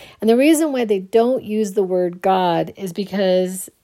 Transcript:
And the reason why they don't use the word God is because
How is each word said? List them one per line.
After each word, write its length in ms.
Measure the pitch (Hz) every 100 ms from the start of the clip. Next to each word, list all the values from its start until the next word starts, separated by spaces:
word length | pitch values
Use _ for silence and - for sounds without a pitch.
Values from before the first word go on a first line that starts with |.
| - -
And 100 | 220
the 60 | 233
reason 360 | 285 302 311
why 120 | 262
they 160 | 226 202
don't 420 | 185 226 233 262
use 300 | - 214 214
the 100 | 202
word 400 | 190 180 180 180
God 500 | 190 190 180 165 170 -
is 160 | 190
because 760 | 170 190 190 190 185 185 190 - _